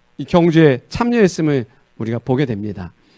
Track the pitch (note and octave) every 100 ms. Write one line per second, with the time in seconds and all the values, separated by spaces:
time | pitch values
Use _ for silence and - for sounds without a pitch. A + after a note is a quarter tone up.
0 | _ - C#3 F3 E3+ D#3+ D#3 A#2+ - -
1 | A#3+ A#3+ F#3 - D#3 C#3 A#2 _ _ -
2 | A2 A#2 - B2+ C3 G2+ G#2 F#2+ E2+ -
3 | _